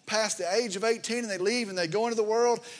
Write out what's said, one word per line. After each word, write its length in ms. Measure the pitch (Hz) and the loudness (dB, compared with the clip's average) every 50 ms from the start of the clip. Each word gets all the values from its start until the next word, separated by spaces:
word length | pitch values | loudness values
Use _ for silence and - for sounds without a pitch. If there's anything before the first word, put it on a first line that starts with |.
| _ | _
past 320 | - 214 214 220 208 - - | -2 0 2 2 0 -2 -2
the 160 | 175 170 190 | -2 0 0
age 220 | 226 247 220 180 | 0 0 0 -2
of 80 | 196 214 | -2 0
eighteen 360 | 226 233 226 - - 226 240 | 0 0 0 -2 -4 -4 -4
and 100 | 240 214 | -2 -4
they 80 | 196 180 | -4 0
leave 320 | 180 202 240 247 233 196 | 0 0 2 2 0 -2
and 80 | 190 185 | -2 -2
they 100 | 175 165 | -2 0
go 200 | 165 208 226 233 | 0 0 0 0
into 100 | 233 220 | 0 0
the 60 | 214 | 0
world 360 | 208 220 233 240 240 233 220 - - - - | 2 2 4 4 4 2 2 -2 -12 -16 -16